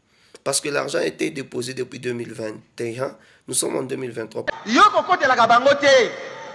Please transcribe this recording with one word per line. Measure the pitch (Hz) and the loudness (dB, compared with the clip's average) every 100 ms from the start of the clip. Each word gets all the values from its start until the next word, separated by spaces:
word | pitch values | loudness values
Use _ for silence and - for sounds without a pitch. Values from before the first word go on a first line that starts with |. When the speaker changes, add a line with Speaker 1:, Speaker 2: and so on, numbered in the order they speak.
| _ _ _ - | _ _ _ -8
Speaker 1:
Parce | - 139 | -4 -4
que | 147 | -2
l'argent | 143 135 165 | -4 -2 -2
a | - | -2
été | - 160 | -2 -4
déposé | 160 127 123 123 | -4 -8 -8 -8
depuis | 131 120 123 | -8 -10 -8
deux | 123 | -6
mille | 120 113 | -6 -8
vingt | 113 110 117 _ - | -10 -10 -10 _ -8
et | 117 117 | -8 -6
un. | 135 - _ _ - | -8 -8 _ _ -6
Nous | |
sommes | 127 - 147 | -4 -2 -4
en | |
deux | 131 131 | -4 -8
mille | 127 | -8
vingt-trois. | 113 107 117 - - 196 | -8 -8 -6 -8 -8 0
Speaker 2:
Yo | 254 415 | 4 6
kokotelaka | 359 330 359 277 240 226 | 4 0 2 2 4 4
bango | 233 269 277 | 6 6 4
te. | 285 269 196 - - - - | 6 6 4 -2 -12 -14 -16